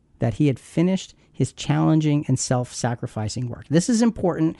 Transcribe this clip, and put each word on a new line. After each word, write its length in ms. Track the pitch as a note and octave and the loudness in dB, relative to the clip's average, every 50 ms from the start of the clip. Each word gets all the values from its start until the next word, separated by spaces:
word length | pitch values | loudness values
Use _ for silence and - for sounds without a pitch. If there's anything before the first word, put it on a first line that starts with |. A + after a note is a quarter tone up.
| _ _ _ - | _ _ _ -4
that 160 | A#2+ A#2+ - | -2 -2 0
he 120 | - D#3 | 2 2
had 120 | C#3+ C3 - | 0 0 -2
finished 540 | - - - - E3+ F3+ F#3+ F#3 - - - _ _ _ _ | -6 -6 -2 0 2 2 0 -2 -4 -8 -20 _ _ _ _
his 200 | - C3+ - - | -4 -4 -4 -4
challenging 720 | - - - C#3+ D#3 D#3 D#3+ D#3 D#3+ D3+ D3+ D3 D3 D3 | -6 -4 -2 0 2 4 4 4 4 4 2 2 0 0
and 100 | - C3 | -2 -2
self-sacrificing 1120 | - - - C3 B2 B2 - - - - A#2 A#2+ - - - - A2+ G#2+ G#2+ - A#2 B2 A#2 | -2 -2 -2 -2 -2 -2 -4 -6 -4 -4 -4 -4 -4 -8 -8 -6 -6 -6 -6 -6 -6 -6 -8
work. 160 | A2 - - - | -8 -10 -4 0
This 200 | C3+ E3+ F3+ - | 2 2 2 2
is 140 | A#3+ G#3+ A#3+ | 2 2 2
important. 520 | A#3 - - - - - - D#3+ E3 F3 | 2 0 0 -2 -2 0 2 0 0 -2